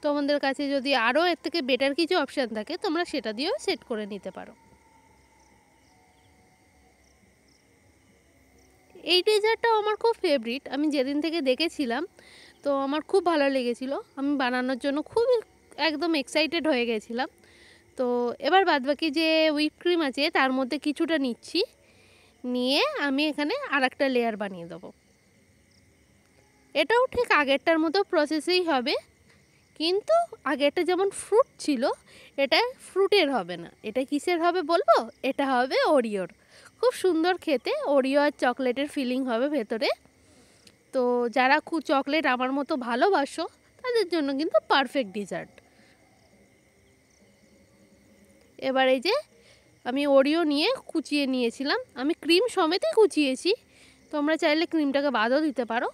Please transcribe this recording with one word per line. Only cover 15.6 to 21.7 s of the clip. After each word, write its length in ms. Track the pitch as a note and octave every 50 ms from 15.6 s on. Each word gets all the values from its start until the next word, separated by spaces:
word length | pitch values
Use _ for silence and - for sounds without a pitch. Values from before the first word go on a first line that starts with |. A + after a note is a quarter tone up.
| _ _ - - C#4+ D#4+
একদম 240 | D4+ D4 D#4+ F4 E4 D4+
excited 420 | C4 - - D4+ D#4 D4+ D#4+ E4+ C4+ D#4
হয়ে 140 | D#4 B3 A#3+ A#3
গেছিলাম। 380 | A#3 A3 - - A#3 A#3 B3+ - _ _ _ - - - - - - - _ _ _ -
তো 80 | B3+ B3 B3 A#3+ A#3+ A#3+ A#3 - - -
এবার 160 | E4 F#4+ G4 F4+
বাদবাকি 380 | D#4+ D4 B3 C4+ D4 - - D#4+ C4+ D#4
যে 80 | D#4+ D#4+ D#4+ D#4+ D#4+ D#4+ D4+
হুইপ 180 | D4 D4+ D4+ _ _
cream 200 | - F4 F4+ E4 E4 C4+
আছে 160 | B3 - C#4 D#4+ - F#4
তার 140 | C4+ C4 C4 C4
মধ্যে 200 | C4+ A#3+ D#4 D4 - D4+
কিছুটা 280 | C#4+ - E4 D4 E4 D#4 C#4
নিচ্ছি, 340 | B3+ A#3 - - - - D#4+ G4+ -